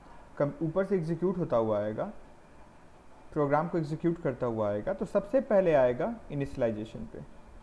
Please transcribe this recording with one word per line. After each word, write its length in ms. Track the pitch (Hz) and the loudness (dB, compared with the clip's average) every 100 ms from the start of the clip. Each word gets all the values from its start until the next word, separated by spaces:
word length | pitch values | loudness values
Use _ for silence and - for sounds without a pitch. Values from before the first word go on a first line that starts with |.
| - - - - | -20 -20 -14 -2
कम-, 260 | 143 139 | -2 0
ऊपर 220 | 160 185 190 | -2 0 2
से 100 | 196 | 0
execute 420 | 160 165 180 185 | 0 0 0 0
होता 200 | 151 117 | 0 2
हुआ 220 | 110 104 | 2 2
आएगा, 320 | 104 110 185 - - - - - - - - - - - - | 0 -4 -6 -8 -18 -20 -20 -20 -20 -20 -20 -20 -20 -20 -8
program 340 | 156 143 147 165 | 0 2 2 2
को 100 | 175 | -2
execute 440 | 147 156 170 170 | -2 0 0 0
करता 240 | 147 123 123 | -2 -2 -2
हुआ 240 | 110 104 | 0 0
आएगा, 240 | 104 107 | 0 -2
तो 120 | 202 196 | -4 -2
सबसे 360 | 208 196 262 | -2 2 0
पहले 320 | 262 202 180 | 4 4 6
आएगा 420 | 147 127 123 185 233 - | 6 6 4 -2 -4 -8
इनिशियलाइजेशन 680 | 147 139 139 120 107 113 - | -6 -4 0 0 0 -6 -10
पे, 220 | - - 151 - - - | -12 -12 -14 -18 -20 -20